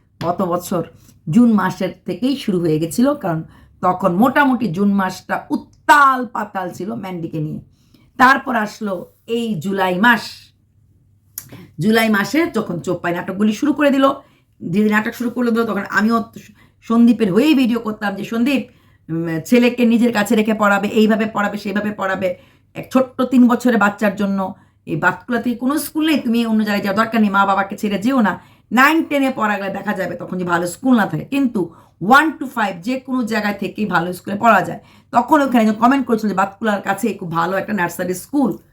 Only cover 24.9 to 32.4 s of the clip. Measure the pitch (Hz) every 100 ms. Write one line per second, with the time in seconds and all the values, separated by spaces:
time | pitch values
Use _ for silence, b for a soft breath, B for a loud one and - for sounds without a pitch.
24.9 | 156 175 - - 233 247 233 254 302 -
25.9 | 311 311 285 247 233 233 220 214 202 202
26.9 | 196 220 226 208 196 196 196 196 208 214
27.9 | 196 214 269 202 170 B B _ 226 277
28.9 | 320 - 285 269 247 214 196 196 190 196
29.9 | 185 175 - 170 185 175 170 175 - 262
30.9 | 240 190 151 - 277 269 214 165 B B
31.9 | B 180 269 311 -